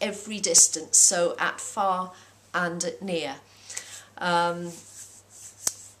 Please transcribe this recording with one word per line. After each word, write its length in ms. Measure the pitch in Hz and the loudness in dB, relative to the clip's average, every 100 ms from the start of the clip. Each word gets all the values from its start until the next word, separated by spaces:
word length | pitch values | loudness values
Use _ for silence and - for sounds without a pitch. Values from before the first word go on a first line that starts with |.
every 380 | 208 190 - 208 | -4 -4 -8 -4
distance, 580 | 196 170 - 156 156 - | 4 6 6 2 2 4
so 380 | - 180 175 - | 6 4 2 0
at 200 | - - | -2 -4
far 520 | - 220 196 185 185 - - - - | -6 -2 0 0 -4 -12 -20 -20 -6
and 300 | 175 175 170 | -4 -2 -2
at 180 | 170 - | -6 -6
near. 320 | 190 170 143 143 - - - - - - - - | -4 -4 -4 -8 -16 -20 -14 -12 -12 -16 -18 -6
Um, 520 | 175 170 175 175 175 165 - - - - - - - - - - - - | 0 2 2 0 -8 -12 -18 -20 -20 -20 -20 -20 -20 -10 -8 -8 -12 -16